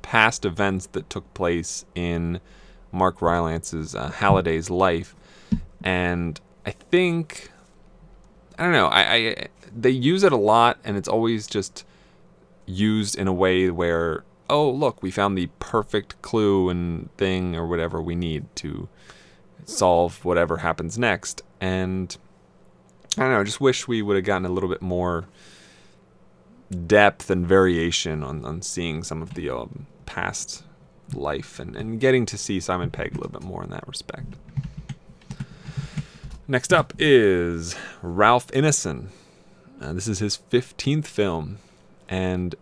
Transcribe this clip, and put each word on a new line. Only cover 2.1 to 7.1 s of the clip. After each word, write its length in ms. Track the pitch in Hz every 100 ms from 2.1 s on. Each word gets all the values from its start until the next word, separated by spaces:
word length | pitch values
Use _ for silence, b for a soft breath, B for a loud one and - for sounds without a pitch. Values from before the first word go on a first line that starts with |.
| 85 85 87 b b b b b
Mark 280 | 90 92 87
Rylance's, 720 | 85 85 82 82 - 82 78
uh, 140 | 50 65
Halliday's 600 | - 101 98 85 82 85
life. 440 | 90 95 85 90 - B B B B B -
And 560 | 92 92 90 87 85 78 _ _
I 60 | -
think, 800 | - - 175 180